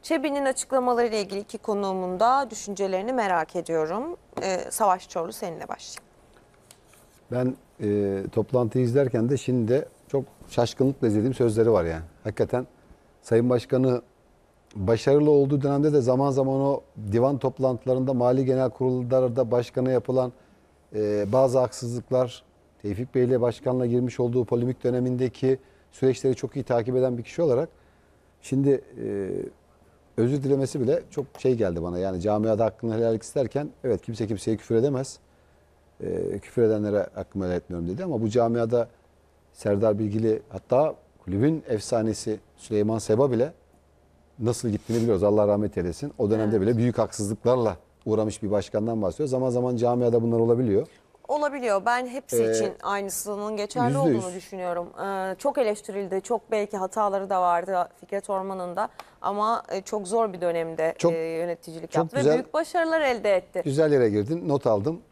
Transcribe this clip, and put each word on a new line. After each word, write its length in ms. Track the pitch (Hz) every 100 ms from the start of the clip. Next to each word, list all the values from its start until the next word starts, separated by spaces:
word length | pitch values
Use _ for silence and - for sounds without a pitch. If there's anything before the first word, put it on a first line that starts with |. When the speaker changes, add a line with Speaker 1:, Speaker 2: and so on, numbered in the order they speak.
Speaker 1:
Çebi'nin 420 | - 330 294 285
açıklamalarıyla 720 | 269 254 - 262 247 240 240 214
ilgili 220 | 202 196
iki 180 | 208 220
konuğumun 640 | - 202 196 190 185 180
da 300 | 226 269 269
düşüncelerini 640 | 226 - 196 196 185 214
merak 440 | 262 202 175 156 180
ediyorum. 600 | 160 165 156 190 294 349 _ -
Ee, 180 | 190 185 -
Savaş 380 | - 208 185 -
Çorlu, 240 | 185 165
seninle 360 | 220 196 156 -
başlayayım. 340 | - - - _ _ _ - _ _ _ - _ _ _ _ _
Speaker 2:
Ben, 220 | 123 127 131 _ _
e, 420 | 107 104 101 98 98
toplantıyı 520 | - 104 127 120 127
izlerken 440 | 123 127 135 117 117
de 80 | 135
şimdi 360 | - 127 110
de 160 | 131 - _ _
çok 160 | 139 - - -
şaşkınlıkla 580 | - 120 - 131 143 120
izlediğim 280 | 104 113
sözleri 380 | 127 120 110 113
var 120 | 104
yani. 180 | 85 82 80 _
Hakikaten 420 | 117 107 120 123 127 _ _ - _ _
Sayın 280 | - 117 120
Başkanı 520 | 123 - 131 131 123 - _ _ _ _ _ _
başarılı 560 | 101 95 117 - 143 147
olduğu 320 | 147 139 143
dönemde 300 | 139 139 151
de 80 | 147
zaman 300 | 120 127 139
zaman 300 | 135 135 135
o 220 | 139 139 - - 107
divan 260 | 110 127 139
toplantılarında, 760 | 131 - 131 123 - 131 131
mali 300 | 127 123 127
genel 260 | 131 131 131
kurullarda 800 | 123 131 127 123 131 127 120 120
başkana 400 | 123 120 - 131
yapılan, 420 | 127 117 131 127 - _ _ _ _ _
e, 380 | 104 104 104 101
bazı 260 | 123 131 127
haksızlıklar, 840 | 127 - 120 120 - 127 127 - _ _ _ _
Tevfik 320 | 104 98 127
Bey 100 | 131
ile 160 | 123 127
başkanla 460 | 120 120 - 127 123
girmiş 340 | 120 123 -
olduğu 240 | 123 123
polemik 400 | 117 120 123 123
dönemindeki 760 | 123 123 127 123 127 - 131 131 - _ _
süreçleri 420 | - 131 123 135
çok 220 | 123 131 143
iyi 80 |
takip 320 | 123 120 113 127
eden 220 | 131 120
bir 40 |
kişi 200 | 117 -
olarak 260 | 170 120 165 _ _ _ _ _ _ _
şimdi, 380 | - 131 139 131 - -
e, 260 | 113 101 95 92 95 - _ _ _ _ _ -
özür 260 | 120 143
dilemesi 380 | 135 139 135 151
bile 220 | 120 165 -
çok 160 | - 135 -
şey 160 | 131
geldi 280 | 123 98 85
bana. 160 | 85 87
Yani 220 | 95 92
camiada 440 | 95 104 110 107
hakkını 300 | 110 - 117
helallik 280 | 110 117 113
isterken, 460 | - - 123 139 147 -
"Evet, 180 | 135 98
kimse 240 | - 113 107
kimseye 300 | 110 - 110
küfür 180 | -
edemez. 440 | 113 135 131 139 - _ _ _ _ _ _ _ _
E, 380 | 92 87 90 98
küfür 240 | - -
edenlere 440 | 113 107 104 101 92
hakkımı 300 | - 92 98
helal 120 | 92 87
etmiyorum." 320 | - 87 85
dedi 160 | 101
ama 180 | 185 131
bu 60 | 113
camiada 580 | 117 117 120 113 120 117 _ _ _ _ _ _
Serdar 460 | - 107 101 110 104
Bilgili, 440 | 107 107 110 110 -
hatta 460 | 95 _ 127 151 - _ _
kulübün 400 | - 98 135 160 -
efsanesi 720 | 110 - 117 110 104 - 107 _ _
Süleyman 420 | - 107 104 113
Seba 320 | - 110 139
bile 220 | 117 135 - _ _ _ _ _ _ _ -
nasıl 300 | 117 120 120
gittiğini 340 | 104 - 117
biliyoruz. 200 | 117 98
Allah 260 | 104 104 104
rahmet 300 | 104 104 -
eylesin. 340 | 87 85 - -
O 120 | 110
dönemde 260 | 110 107 110
Speaker 1:
Evet. 100 | 98
Speaker 2:
bile 80 | 117
büyük 220 | 120 -
haksızlıklarla 800 | 110 - 101 107 117 127 113 87 _ _ -
uğramış 360 | 107 107 101
bir 80 | 104
başkandan 520 | 104 92 110 110 113
bahsediyor. 260 | 98 - 151
Zaman 220 | 127 127
zaman 260 | 123 123 123
camiada 460 | 120 123 120 117
bunlar 160 | 117 117
olabiliyor. 480 | 117 120 127 101 147 - _ _ -
Speaker 1:
Olabiliyor. 540 | 294 294 277 240 196 208
Ben 200 | 240 254
hepsi 360 | 254 - 240
Speaker 2:
Ee, 60 | 226 226
Speaker 1:
için 160 | 202 -
aynısının 720 | - 202 202 - 202 202 208 214
geçerli 300 | 208 247 240
Speaker 2:
yüzde 120 | 139
Speaker 1:
olduğunu 160 | 160 117 -
Speaker 2:
yüz. 80 |
Speaker 1:
düşünüyorum. 520 | 180 - 190 180 175 175 -
Ee, 300 | 196 196 190 185
çok 200 | 285 269
eleştirildi. 600 | 226 208 - 196 196 190
Çok 280 | - 226 _
belki 260 | 220 208 208
hataları 540 | 190 220 208 196 190
da 100 | 190
vardı 460 | 180 175 180 185 175 _
Fikret 300 | - 196 -
Orman'ın 460 | 190 190 190 180 175
da. 120 | 220 - - _
Ama, 400 | - 202 214 233 -
e, 120 | 196
çok 280 | 190 214 185
zor 240 | 226 220
bir 80 | 180
dönemde, 540 | 175 170 165 165 160 -
Speaker 2:
Çok, 140 | 170
Speaker 1:
e, 40 | 165
yöneticilik 760 | 165 165 175 170 - 165 165
Speaker 2:
çok 60 | -
Speaker 1:
yaptı 140 | 165 262
ve 40 |
Speaker 2:
güzel, 140 | -
Speaker 1:
büyük 200 | - -
başarılar 460 | 302 320 359 330 320
elde 360 | 285 240 208 190
etti. 260 | 180 185
Speaker 2:
güzel 280 | 165 139 156
yere 180 | 143 120
girdin. 380 | 104 104 165 180
Not 180 | 139 131
aldım. 340 | 107 110 170 -